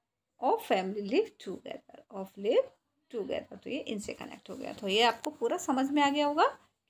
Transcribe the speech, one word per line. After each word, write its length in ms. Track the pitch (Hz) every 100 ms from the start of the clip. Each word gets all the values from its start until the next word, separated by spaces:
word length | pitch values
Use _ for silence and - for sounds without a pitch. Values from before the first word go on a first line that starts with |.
| _ _ _ -
of 160 | 269 453 -
family 360 | 196 190 208 202
live 180 | 311 453 _ 202
together, 540 | - - - _ - - 196
of 120 | 190 196
live 280 | 202 440 - _ _ _ _
together। 520 | 233 190 - - 190
तो 60 | -
ये 100 | 262
इनसे 340 | - 208 -
कनेक्ट 360 | - - - -
हो 60 | 180
गया। 180 | -
तो 140 | - 202
ये 140 | 202
आपको 300 | 233 - 302
पूरा 260 | - 233 359
समझ 340 | - 262 269
में 100 | 294
आ 80 | 285
गया 160 | 285 285
होगा 220 | 302 523 - _ _